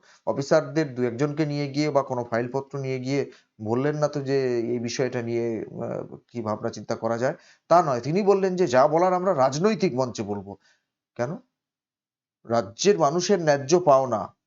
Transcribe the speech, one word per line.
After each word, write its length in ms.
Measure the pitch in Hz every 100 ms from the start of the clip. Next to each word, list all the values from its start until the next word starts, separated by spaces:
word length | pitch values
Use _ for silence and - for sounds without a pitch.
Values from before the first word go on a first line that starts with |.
| - _ -
অফিসারদের 680 | 110 139 160 143 143 143 123
দু 80 |
একজনকে 420 | 123 117 147 147 151
নিয়ে 220 | 147 143
গিয়ে 220 | 135 151
বা 140 | 139
কোনো 200 | 135 123
ফাইলপত্র 560 | 120 117 123 135 139 139
নিয়ে 200 | 135 131
গিয়ে 320 | 127 143 123 - _ -
বললেন 360 | 107 120 143 151
না 100 | 147
তো 140 | 143
যে 380 | 131 139 127 120
এই 200 | 117 120
বিষয়টা 420 | 117 - 127 123
নিয়ে, 440 | 117 117 117 110 -
আহ, 460 | - 117 123 - - _
কি 140 | 120
ভাবনা 280 | 107 104 117
চিন্তা 260 | 110 104 113
করা 220 | 113 117
যায়? 160 | 131 175 _ _ -
তা 160 | 170
নয়, 180 | 160 123
তিনি 200 | 127 175
বললেন 340 | 196 202 190 180
যে 120 | 180
যা 200 | 127 147
বলার 260 | 160 185
আমরা 220 | 180 185 160
রাজনৈতিক 600 | 131 139 202 196 180 123
মঞ্চে 280 | 131 104
বলবো। 340 | 101 101 98 98 _ _ _ _ _ -
কেন? 220 | 123 214 - _ _ _ _ _ _ _ _ _ -
রাজ্যের 540 | 117 101 - 269 170
মানুষের 420 | 147 170 180 196
ন্যায্য 380 | 156 143 131 175
পাওনা, 560 | 175 135 131 110 87 _